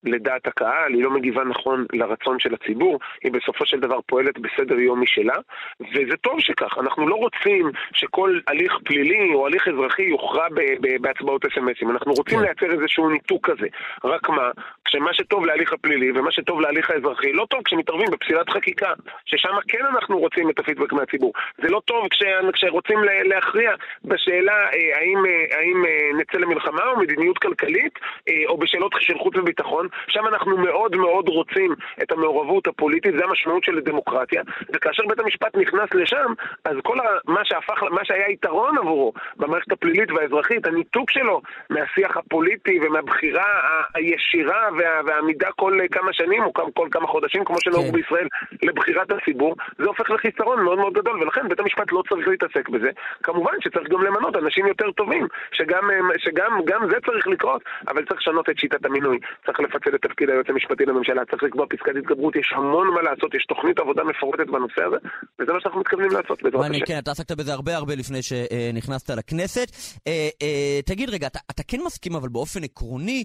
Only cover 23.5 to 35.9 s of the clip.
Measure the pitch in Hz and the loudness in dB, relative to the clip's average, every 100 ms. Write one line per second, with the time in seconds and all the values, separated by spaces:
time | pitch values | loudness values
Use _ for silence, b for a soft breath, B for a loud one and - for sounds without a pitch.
23.5 | 202 233 196 B B - 190 - 180 190 | 2 2 0 B B -2 0 2 4 4
24.5 | 208 202 156 165 147 170 196 190 175 160 | 4 2 2 2 2 2 2 2 2 2
25.5 | 147 165 180 175 156 147 147 165 190 175 | 0 2 2 2 2 2 0 -2 -2 0
26.5 | 160 160 151 226 247 180 147 165 180 - | 0 0 -2 0 2 0 2 2 2 0
27.5 | - 147 170 285 - B B - 160 156 | 0 0 0 0 -4 B B -2 0 2
28.5 | 160 160 180 190 - - 165 190 185 175 | 2 2 2 0 0 0 2 2 2 0
29.5 | 165 165 156 180 B B 208 214 214 185 | 0 -2 -2 -2 B B 0 0 0 2
30.5 | 190 180 165 220 175 185 180 190 165 160 | 2 2 2 2 2 4 4 2 0 0
31.5 | 185 190 156 B B 151 160 156 147 147 | 2 2 0 B B -4 0 2 0 2
32.5 | 190 180 - 151 160 202 156 180 185 165 | 2 0 0 0 2 2 2 0 0 0
33.5 | 175 - 170 147 151 - 123 127 165 165 | 0 0 -2 0 -2 0 -2 0 -2 -4
34.5 | B B 156 156 151 208 220 220 - 220 | B B -2 -2 0 -2 0 0 0 -2
35.5 | 196 170 175 208 | 2 2 2 2